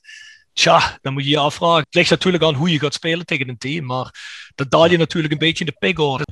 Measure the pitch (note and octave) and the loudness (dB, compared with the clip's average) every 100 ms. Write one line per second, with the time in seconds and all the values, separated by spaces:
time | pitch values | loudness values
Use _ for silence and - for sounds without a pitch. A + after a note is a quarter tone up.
0 | - - - - _ - E3 E3 - - | -16 -20 -20 -20 _ 0 4 4 2 -4
1 | C3+ C#3 C#3 D3 C#3+ - E3+ E3 C#3+ E3+ | -8 -4 0 0 0 0 2 2 2 0
2 | F3 D#3+ F#3+ F3+ D#3+ C#3 F3 D3+ D3 - | 2 2 2 2 2 2 0 0 -2 -4
3 | E3 E3+ E3+ D#3 B2+ A#2+ C3 D#3+ B2+ B2+ | -4 -6 -4 -6 -6 -8 -8 -8 -6 -6
4 | B2 - - - - - C3+ D#3 E3 F3 | -8 -12 -18 -20 -16 -8 2 6 6 6
5 | D#3+ F3 D#3 D3+ D#3+ D#3+ F3 - F#3+ E3 | 2 -2 -2 0 0 -2 -6 -4 -4 0
6 | D3 C3 D3+ | -2 -2 -4